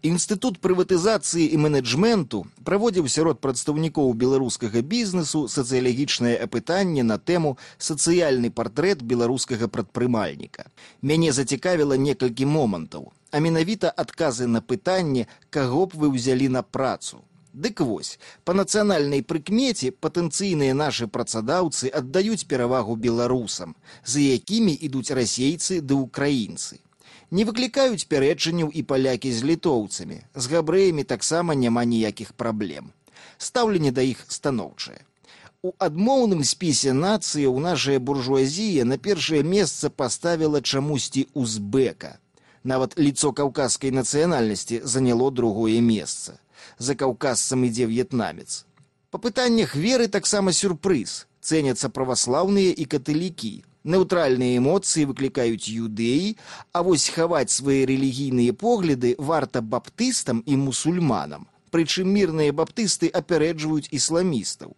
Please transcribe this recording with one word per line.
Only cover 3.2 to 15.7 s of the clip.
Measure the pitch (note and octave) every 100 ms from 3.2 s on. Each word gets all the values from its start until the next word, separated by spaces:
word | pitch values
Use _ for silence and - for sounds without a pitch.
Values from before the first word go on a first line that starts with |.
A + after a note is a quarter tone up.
| D#3+ C#3
прадстаўнікоў | C#3 B2+ - D3+ D#3+ D3+ C3+ A2+
беларускага | B2 C3+ B2+ - A#2 A2+
бізнесу | C3+ A#3 A3 F3+ D3+ D#3 B2+
сацыялагічнае | - B2 B2+ B2+ B2 C#3+ - A#2+ A#2+
апытанне | A#2 A#2+ - F3+ F#3+ D3+
на | A#2+ G#2+
тэму | - F3 D#3 B2+ - -
"Сацыяльны | - D3+ - F3 D#3+ C3 A#2
партрэт | - A2 A2+ F3 F#3
беларускага | A#2 A#2+ A#2 C3 - A#2 A2+
прадпрымальніка". | - G2+ - B2 A#2 F#2 C#2+ - - - _ - _
Мяне | C3+ D#3+ E3
зацікавіла | C3 B2+ C3+ F3+ F3 D3 C3+
некалькі | C#3 C3+ B2+ A#2 C3+
момантаў, | D3+ B2+ F2+ D#2+ D2+ C2+ _ _
а | D3
менавіта | E3 E3 E3 A3 F3
адказы | - E3 - D#3+ A#2 B2
на | A#2
пытанне, | - B2 - F#3 E3+ C3 A2+ - _
каго | D3+ C3